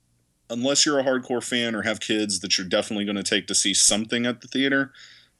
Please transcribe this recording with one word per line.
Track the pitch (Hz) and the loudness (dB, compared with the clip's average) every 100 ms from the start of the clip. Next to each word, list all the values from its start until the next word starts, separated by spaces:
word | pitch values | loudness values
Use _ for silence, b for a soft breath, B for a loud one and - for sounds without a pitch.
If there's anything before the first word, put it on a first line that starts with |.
| _ _ _ _ - | _ _ _ _ -10
unless | 117 131 143 156 | -4 0 2 4
you're | 139 | 2
a | |
hardcore | 131 127 127 120 | 2 0 0 -4
fan | - 123 117 | -2 -2 0
or | 107 | -2
have | 110 104 | -2 -2
kids | - 107 104 101 | -2 0 0 -2
that | 95 - | -2 -2
you're | 92 | 0
definitely | 104 - 104 | 0 0 -4
gonna | 104 101 | -4 -4
take | 95 101 - | 0 -2 0
to | |
see | 95 101 | 0 2
something | 95 - 104 110 120 123 | 4 4 4 0 -2 -2
at | 117 | -4
the | - | -6
theater, | 131 139 139 135 B B B B | -2 2 2 -2 B B B B